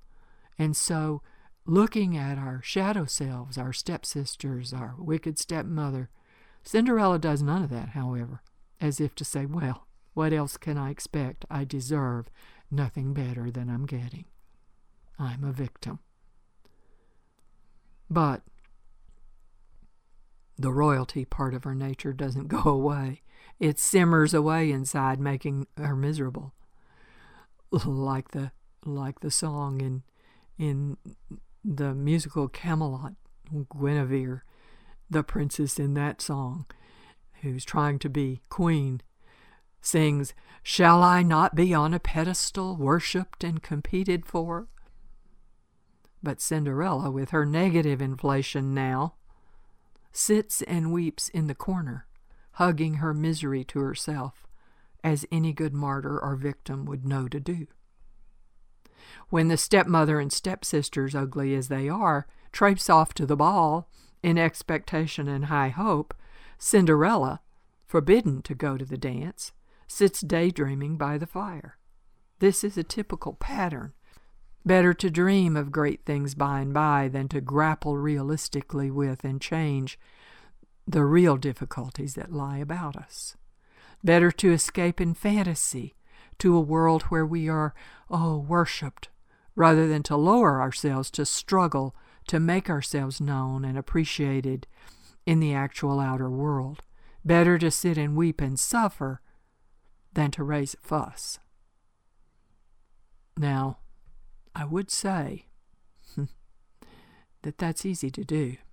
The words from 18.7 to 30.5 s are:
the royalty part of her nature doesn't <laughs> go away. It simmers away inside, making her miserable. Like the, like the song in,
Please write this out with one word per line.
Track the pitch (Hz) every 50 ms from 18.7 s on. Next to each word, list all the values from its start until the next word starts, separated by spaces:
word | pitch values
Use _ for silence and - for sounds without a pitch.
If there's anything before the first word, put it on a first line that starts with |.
| - - - - - - - - - - - - - - - - _ - - - - - - - _ _ _ _ _ - - _ - - - _ - -
the | 135 131
royalty | 127 143 147 151 139 131 127 - - 139 127
part | - - - 139 131 127
of | 127 -
her | 143 135
nature | 135 135 135 131 - - 143
doesn't | 131 131 143 135 123 135 139 151
<laughs> | - -
go | -
away. | 151 143 135 135 147 147 143 135 131 139 - - - - - - - - -
It | 180 151 143 -
simmers | - - - 185 175 170 165 160 151 151 170
away | 151 147 156 160 165 160 151
inside, | 139 131 135 - - 143 135 131 135 135
making | 139 139 139 131 - 147 139 139 135 - -
her | 147 147 143 139
miserable. | 135 139 147 156 151 135 131 131 147 143 135 - _ - - _ - _ _ _ _ - - - - - - - - - _ _ _ - -
Like | 190 160 - 151 135 131 135 135 135 135 135 -
the, | - 143 135 135 - - _ - _ _ -
like | 151 143 139 135 135 - -
the | - 147
song | - - 165 156 147 147 143 139 135 131
in, | 135 131 131 131 - _ _ _ _ _ _ _ _ -